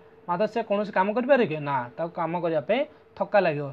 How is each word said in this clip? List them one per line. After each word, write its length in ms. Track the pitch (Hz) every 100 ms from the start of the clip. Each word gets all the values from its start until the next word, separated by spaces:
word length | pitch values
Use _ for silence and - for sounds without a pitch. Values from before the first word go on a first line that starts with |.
| - - -
ମାତ୍ର 180 | 180 208
ସେ 140 | 233
କୌଣସି 300 | 226 202 208
କାମ 140 | 202 196
କରିପାରେ 320 | 214 247 269 190
କି? 100 | 156
ନା, 200 | 143 135 120 -
ତାକୁ 140 | 170
କାମ 200 | 175 165 175
କରିବା 200 | 170 160
ପାଇଁ 200 | 147 233 294 - - -
ଥକା 220 | 190 208
ଲାଗିବ। 260 | 180 147 143